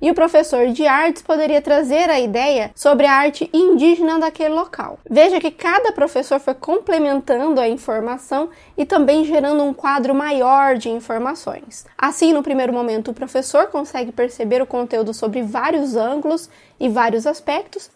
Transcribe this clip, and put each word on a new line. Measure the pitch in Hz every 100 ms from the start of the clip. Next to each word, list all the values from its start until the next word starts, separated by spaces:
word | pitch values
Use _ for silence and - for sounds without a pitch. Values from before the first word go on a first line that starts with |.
E | 302
o |
professor | 349 330 320 330 254 247
de | 247 302
artes | 269 330 330
poderia | - 311 302 294
trazer | 294 294 277 302 349
a | 285
ideia | 240 220 277 262 208
sobre | - 285 277 285
a |
arte | 269 294 294 320
indígena | 311 359 277 320 339 320 320
daquele | 320 311 311
local. | 320 349 - - - -
Veja | 247 349 359
que | 311
cada | - 339 381 466
professor | - 285 269 254 277
foi | 254
complementando | 262 - 349 370 330 294 277 - 240 302 269
a | 233
informação | 240 - 220 226 254 - 269 330 - - -
e |
também | 285 381 277 302
gerando | 311 311 277 302
um | 285
quadro | 262 269 277 254
maior | 277 294 277 247 269 277 254
de | 226
informações. | 233 226 226 254 320 - - - - - -
Assim, | 277 - 330
no | 302
primeiro | 285 269 254
momento, | 240 240 220 220
o |
professor | 226 - 262 269 285 370
consegue | 302 294 269 240
perceber | 240 247 247 220 247
o | 262
conteúdo | 247 240 226 220
sobre | 226 220 240
vários | 214 240 277 330 277
ângulos | 233 226 294 302 330 - _ _ -
e | 254
vários | 220 226 226
aspectos, | 254 302 - 302 415 392 -